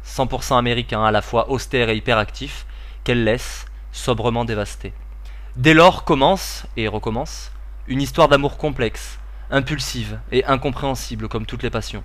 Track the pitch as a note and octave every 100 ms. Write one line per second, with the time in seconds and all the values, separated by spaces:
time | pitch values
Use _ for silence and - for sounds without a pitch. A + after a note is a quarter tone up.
0 | - - B2 B2+ - B2+ A#2+ A#2+ B2 A2+
1 | A2 G#2+ - A#2 A2+ C3 - C3 A#2 A2
2 | B2+ A2+ G2+ - C#3 - - - - -
3 | - A#2+ A2 B2 - - - - - -
4 | - A2+ A#2 A#2 A#2 G#2+ G2+ - G2+ -
5 | - - - - - B2 C#3+ D#3+ F3+ E3+
6 | - C#3+ C#3+ F#3+ - - - - A2 G#2+
7 | A#2 A2 D#3 - - - - - - C3
8 | C3+ - D3+ C#3 C#3+ - D3+ C3 A2 -
9 | - - - - - C3+ C3 D3+ - B2
10 | G#2+ A2 - B2 C3+ C3+ C#3+ B2 C#3 B2+
11 | - A2 A2 A2+ A2 B2 A#2+ A2+ - G#2+